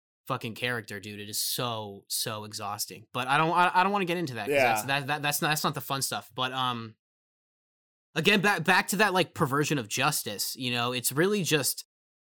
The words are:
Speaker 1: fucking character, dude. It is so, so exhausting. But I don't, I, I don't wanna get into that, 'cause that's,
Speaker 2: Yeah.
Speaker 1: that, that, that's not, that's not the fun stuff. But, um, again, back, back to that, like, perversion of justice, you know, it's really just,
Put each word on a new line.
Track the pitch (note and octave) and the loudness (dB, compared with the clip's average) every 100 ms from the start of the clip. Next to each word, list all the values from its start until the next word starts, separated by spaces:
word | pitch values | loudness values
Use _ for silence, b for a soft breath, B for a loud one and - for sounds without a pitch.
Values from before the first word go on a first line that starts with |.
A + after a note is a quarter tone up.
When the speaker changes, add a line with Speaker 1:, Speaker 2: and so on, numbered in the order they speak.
| _ _ - | _ _ -8
Speaker 1:
fucking | B2+ A#2+ | -6 -6
character, | G2+ B2 B2 G#2 G2+ | -4 -2 -2 -6 -12
dude. | G#2 G#2 | -10 -12
It | G#2 | -8
is | G#2 | -4
so, | - - B2 A2+ G#2 G2 _ | -2 -2 -2 -4 -8 -12 _
so | - - G#2+ | -4 -4 -6
exhausting. | G#2+ G#2+ G#2 G#2 - F#2+ G#2+ | -8 -8 -8 -6 -8 -10 -10
But | B2 B2+ | -6 2
I | C#3+ | 4
don't, | D#3+ | 4
I, | F3 F3+ | 4 4
I | F3+ | 4
don't | F#3+ | 2
wanna | G3+ | 2
get | F3 E3+ | 0 0
into | D#3+ | -2
that, | A#2 G#2 | -4 0
'cause | C#3+ | 4
that's, | B2 A2 | 4 4
Speaker 2:
Yeah. | G#2+ | 0
Speaker 1:
that, | C#3 C3+ | -2 0
that, | D3+ | -2
that's | C#3+ C#3+ | -2 0
not, | D#3+ | 0
that's | D3+ | 0
not | E3+ | 0
the | C#3+ | -2
fun | - C3+ | -4 -4
stuff. | C3 A2 - | -4 -6 -8
But, | - B2+ | -4 -4
um, | C3 B2+ A#2+ A2+ - _ _ _ _ _ _ _ _ _ _ _ | 0 -2 -2 -8 -16 _ _ _ _ _ _ _ _ _ _ _
again, | E3+ E3+ G#3 | 0 4 4
back, | G3+ G3 | 4 2
back | D#3+ F#3 G3+ | 4 4 4
to | F#3+ | 2
that, | G#3 | 4
like, | F#3 D#3 | 4 2
perversion | - C#3+ C#3 D3+ D3+ | 0 0 2 2 0
of | G#2+ | -2
justice, | - C#3+ D3 A2+ G2+ - - | 0 0 0 -4 -4 -6 -4
you | B2+ | -2
know, | A#2+ A#2+ | 0 0
it's | B2+ B2 | -2 -2
really | C3+ F#3 G#3 | 2 2 2
just, | D3+ D3+ B2+ - - _ _ _ _ | 2 2 0 -4 -10 _ _ _ _